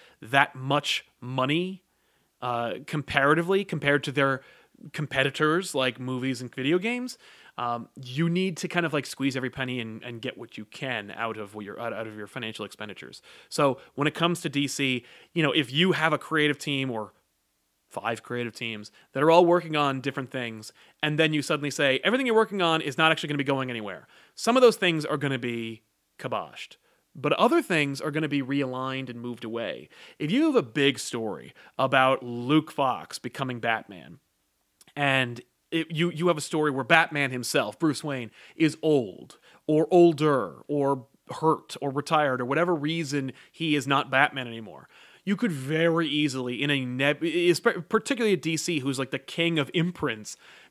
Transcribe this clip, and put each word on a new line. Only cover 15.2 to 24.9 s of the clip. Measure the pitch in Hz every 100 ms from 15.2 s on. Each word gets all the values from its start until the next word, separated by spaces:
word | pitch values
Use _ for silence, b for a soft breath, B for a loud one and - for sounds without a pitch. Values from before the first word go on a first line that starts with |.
| B
you | 170
know, | 147
if | 160 123
you | 143 185
have | 143 160
a | 151
creative | - 156 147 143
team | - 139 135
or | 113 104 _ _ _ _ _ _ _ _
five | - 113 117
creative | - 123 117
teams | - 117 107 101 b b
that | 135
are | 151
all | 170
working | 170 175 160 151
on | 143 135
different | 135 135 127
things, | 131 117 110 107 _ b b
and | 151 151
then | 156
you | 151
suddenly | - 151 143
say, | - 139 131
"Everything | 185 254
you're | 262
working | 220 214 202
on | 170 160
is | 147 131
not | 160
actually | 156 151
gonna | 143
be |
going | 135 135 127
anywhere." | 120 104 82 - b b
Some | - 220 254
of |
those | 247 -
things | 180